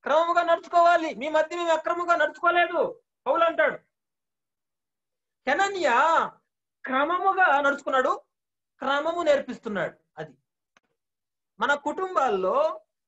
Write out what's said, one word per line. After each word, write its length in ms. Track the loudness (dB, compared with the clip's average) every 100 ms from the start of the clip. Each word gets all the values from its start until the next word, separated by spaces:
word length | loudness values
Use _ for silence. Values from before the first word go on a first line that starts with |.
క్రమముగా 400 | 0 0 2 0
నడుచుకోవాలి. 720 | 2 0 0 4 4 4 0 -6
మీ 140 | -2
మధ్య 260 | 0 -2 -2
మేము 140 | -2
అక్రమంగా 460 | -2 -2 -4 0 0
నడుచుకోలేదు" 840 | 0 0 0 2 2 0 -4 -6 _ _ -2
పౌలు 160 | 0
అంటాడు. 360 | 0 2 -2 -2 _ _ _ _ _ _ _ _ _ _ _ _ _ _ _ _ -2
హెనన్యా 800 | 0 0 0 0 2 4 2 0 -8 _ _ _ _ -4
క్రమముగా 760 | -2 0 0 0 2 4 4
నడుచుకున్నాడు, 600 | 0 -2 -4 -2 -2 -4 -8 _ _ _ _ -10
క్రమము 420 | -4 -2 -2 -2
నేర్పిస్తున్నాడు. 800 | 0 0 -2 -10 -8 -6 -6 -8 _ -16
అది 140 | -16 -18 _ _ _ _ _ _ _ _ _ _ _ -6
మన 140 | -2
కుటుంబాల్లో 1080 | -2 -4 -6 -4 0 0 0 0 2 0 -4 _ _